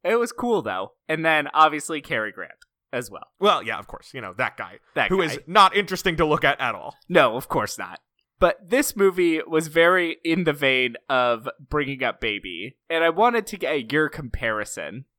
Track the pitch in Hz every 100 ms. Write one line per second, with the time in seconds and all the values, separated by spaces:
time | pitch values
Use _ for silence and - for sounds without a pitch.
0 | 170 233 240 - 240 208 107 95 98 _
1 | - 160 160 156 143 151 156 151 - 156
2 | - 127 107 95 85 - _ _ _ 131
3 | 104 98 - _ 202 160 113 110 - -
4 | - 135 101 92 120 - 92 101 _ 151
5 | 110 190 165 117 - 202 190 196 196 185
6 | 185 160 156 151 143 143 127 101 - -
7 | - 175 131 117 - 135 104 - 95 185
8 | _ _ _ _ 175 - 175 247 294 202
9 | 196 180 175 160 151 160 160 165 170 185
10 | 170 165 165 165 160 143 139 131 127 117
11 | - 131 123 117 131 - 139 151 139 135
12 | 123 - 113 104 98 85 110 _ _ 165
13 | 165 165 233 233 214 196 147 151 113 147
14 | 151 - 120 - 117 107 101 - 76 107
15 | -